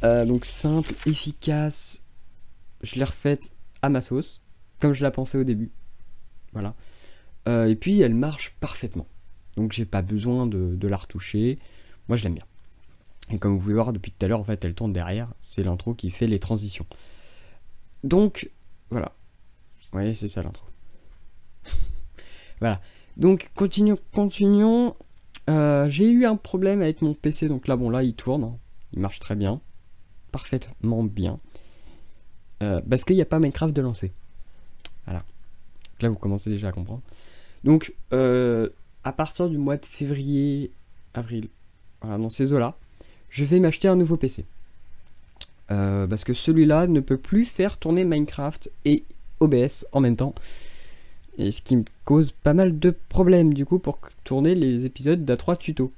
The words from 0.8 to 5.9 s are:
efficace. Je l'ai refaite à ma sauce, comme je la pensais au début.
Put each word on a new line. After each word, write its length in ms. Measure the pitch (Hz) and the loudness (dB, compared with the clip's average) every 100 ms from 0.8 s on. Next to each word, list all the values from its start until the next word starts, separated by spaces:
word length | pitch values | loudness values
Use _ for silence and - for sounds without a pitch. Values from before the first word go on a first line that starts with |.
| 156 - - | 0 -2 0
efficace. 960 | 156 - - - 151 151 - - - - - - - - - - - | 0 -2 -6 -2 0 0 -2 -6 -8 -10 -16 -16 -14 -16 -16 -18 -14
Je 140 | 104 127 | -10 -2
l'ai 80 | |
refaite 480 | 131 - 143 143 - - - - | -2 0 0 -2 -4 -14 -16 -4
à 80 | 139 | 0
ma 120 | 135 | 0
sauce, 420 | - 127 165 - _ - - - | 0 -4 -4 -12 _ -20 -20 0
comme 120 | 147 | 0
je 120 | 139 | 2
la 80 | 139 | 0
pensais 260 | 135 131 139 | 0 -2 0
au 60 | |
début. 260 | 131 107 117 - - | 0 0 -2 -8 -12